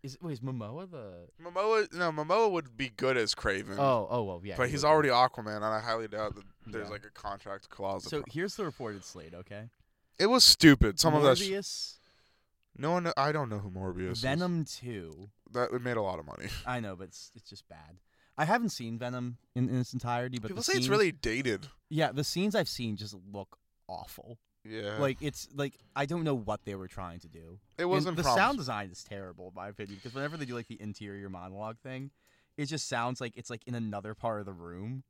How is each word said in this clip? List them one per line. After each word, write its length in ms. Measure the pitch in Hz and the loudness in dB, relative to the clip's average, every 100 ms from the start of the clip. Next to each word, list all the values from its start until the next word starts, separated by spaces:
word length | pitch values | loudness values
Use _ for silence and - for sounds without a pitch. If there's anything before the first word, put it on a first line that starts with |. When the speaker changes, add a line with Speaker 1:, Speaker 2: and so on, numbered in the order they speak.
Speaker 1:
Is, 140 | 135 139 | -14 -10
wait, 120 | 175 | -8
is 60 | 135 | -6
Momoa 480 | 131 127 104 139 185 | -6 -6 -6 -10 -12
the 360 | 165 104 87 87 - | -14 -14 -14 -18 -16
Speaker 2:
Momoa, 520 | 170 175 214 220 208 | -6 0 4 4 4
no, 180 | 175 175 | 2 0
Momoa 400 | 151 151 202 220 | 2 2 4 6
would 240 | 175 139 113 | 2 -4 -4
be 140 | 135 - | -6 0
good 180 | 131 127 | 2 4
as 180 | 107 | 2
Kraven. 440 | - 113 95 101 98 | 2 0 0 -2 2
Speaker 1:
Oh, 280 | 139 123 101 | 4 4 2
oh, 140 | 123 | 0
well, 180 | 101 87 | -2 -4
yeah, 120 | 98 95 | -8 -2
Speaker 2:
But 80 | 123 | 0
Speaker 1:
he 60 | |
Speaker 2:
he's 100 | 139 | 2
Speaker 1:
would 40 | 147 156 | 6 6
be. 60 | 151 | 8
Speaker 2:
already 0 | |
Aquaman, 460 | 120 127 - 107 107 | 6 6 4 -6 -2
and 80 | 107 | 0
I 140 | 107 | 0
highly 300 | 117 113 110 | 0 -2 -2
doubt 260 | 104 107 104 | -4 -4 -6
that 80 | 101 - 113 | -16 -18 -10
there's, 200 | 110 104 | -8 -8
Speaker 1:
Yeah. 40 | |
Speaker 2:
like, 140 | 104 104 | -10 -12
a 40 | |
contract 580 | - 104 98 101 98 - | -10 -8 -8 -8 -12 -12
clause. 340 | - 98 98 - | -6 -4 -4 -4
Speaker 1:
So 140 | 151 131 | -6 -6
here's 260 | 139 190 - | -6 -6 -4
the 100 | 180 | -6
reported 400 | - 117 101 - | -6 -8 -8 -12
slate, 280 | 90 80 | -16 -14
okay? 360 | 87 92 104 113 _ _ _ _ _ | -16 -14 -14 -14 _ _ _ _ _
Speaker 2:
It 100 | 196 | 4
was 160 | 247 | 8
stupid. 560 | - - 160 139 110 90 | 8 12 12 12 8 4
Some 140 | 165 151 | 4 6
of 80 | |
that 140 | 143 131 | 6 6
sh- 120 | 196 | 2
Speaker 1:
Morbius. 440 | 196 196 - - - _ _ _ _ _ _ _ - | -2 -6 -8 -10 -12 _ _ _ _ _ _ _ -6
Speaker 2:
No 140 | 135 | 0
one, 180 | 175 170 - | 0 0 2
I 160 | 139 | 2
don't 180 | 151 131 | 2 -2
know 100 | 104 | -4
who 100 | 101 | -6
Morbius 420 | 92 95 90 92 | -6 -4 -4 -4
is. 80 | 110 | -2
Speaker 1:
Venom 440 | 127 151 180 170 151 | 0 0 0 0 -2
two. 640 | - 123 110 82 82 98 _ - | -6 -8 -8 -10 -14 -18 _ -8
Speaker 2:
That, 200 | 120 123 | -2 0
it 100 | 123 | 0
made 140 | 123 117 | -2 0
a 40 | |
lot 180 | 101 90 | 0 -4
of 60 | 76 | -8
money. 220 | - - - | -10 -8 -8
<laughs> 80 | - | -4
Speaker 1:
I 160 | 127 | -4
know, 160 | 107 90 | -4 -10
but 80 | 92 | -12
it's, 240 | - - 117 | -16 -20 -20
it's 140 | - | -20
just 180 | 101 _ | -20 _
bad. 300 | 80 76 87 _ _ _ - | -20 -20 -20 _ _ _ -4
I 60 | 156 | 2
haven't 240 | 233 233 | 4 2
seen 280 | - 117 113 | -2 -6 -6
Venom 400 | 123 123 123 120 _ 123 | -6 -4 -6 -8 _ 0
in, 140 | 127 | 2
in 100 | 127 | 2
its 140 | 123 | -2
entirety, 460 | 131 123 120 123 127 | -4 -2 -2 -2 -6
but 80 | 107 | -6
Speaker 2:
People 80 | 101 | -4
Speaker 1:
the 60 | |
Speaker 2:
say 80 | 240 | 0
it's 40 | - 127 | 2 4
Speaker 1:
scenes 40 | |
Speaker 2:
really 220 | - 190 | 4 4
dated. 540 | 147 117 117 135 101 147 - _ | 2 -2 0 0 -2 -4 -20 _
Speaker 1:
Yeah, 220 | 151 147 | 0 0
the 120 | 127 147 | 0 -2
scenes 280 | 170 202 208 | 0 2 2
I've 140 | - | 0
seen 280 | - 117 104 | -2 -4 -4
just 180 | 104 98 95 | -8 -12 -12
look 260 | 101 95 - _ _ - | -12 -12 -16 _ _ -12
awful. 500 | 90 - - - 117 _ _ | -12 -12 -16 -16 -18 _ _
Speaker 2:
Yeah. 340 | 107 110 104 107 | -10 -6 -4 0
Speaker 1:
Like, 180 | 139 131 | 0 0
it's, 260 | 147 - - 139 | -6 -6 -12 -4
like, 180 | 143 - _ - | -6 -6 _ -4
I 100 | 143 | -2
don't 180 | 170 | 0
know 120 | 156 135 | 0 0
what 280 | 104 107 - | 0 -4 -4
they 100 | 98 | -8
were 120 | 92 | -10
trying 300 | - 90 85 | -10 -10 -12
to 60 | 85 | -16
do. 300 | 80 82 92 _ - | -20 -18 -20 _ -4
Speaker 2:
It 60 | |
Speaker 1:
And 60 | 175 | 2
Speaker 2:
wasn't 280 | 185 151 165 | 4 2 2
Speaker 1:
the 60 | |
Speaker 2:
promised. 180 | 147 123 214 | 4 6 6
Speaker 1:
sound 120 | 277 | 2
design 320 | 135 107 98 | -2 -4 -6
is 120 | 92 | -12
terrible, 440 | - 101 95 90 92 | -12 -12 -12 -14 -16
in 60 | 92 | -12
my 140 | 98 | -12
opinion, 260 | 101 101 98 | -10 -10 -10
because 120 | 120 | -12
whenever 240 | 127 143 160 | -6 -6 -6
they 80 | 135 | -6
do, 80 | |
like, 140 | 120 113 | -8 -8
the 120 | 113 | -10
interior 480 | 107 101 104 98 98 | -10 -10 -10 -10 -10
monologue 480 | 90 92 98 107 113 | -10 -12 -10 -10 -10
thing, 300 | 131 131 135 _ _ _ _ - | -12 -10 -12 _ _ _ _ -8
it 80 | 143 | -6
just 200 | 151 - | -4 -4
sounds 320 | 123 120 131 | -2 -2 -4
like 140 | 120 117 | -8 -10
it's, 140 | - | -12
like, 140 | 117 - | -12 -8
in 60 | 120 | -4
another 380 | 110 104 104 | -4 -4 -8
part 260 | 107 117 107 | -4 -4 -2
of 40 | 98 | -6
the 80 | |
room. 500 | 92 85 87 104 131 | -12 -12 -10 -8 -10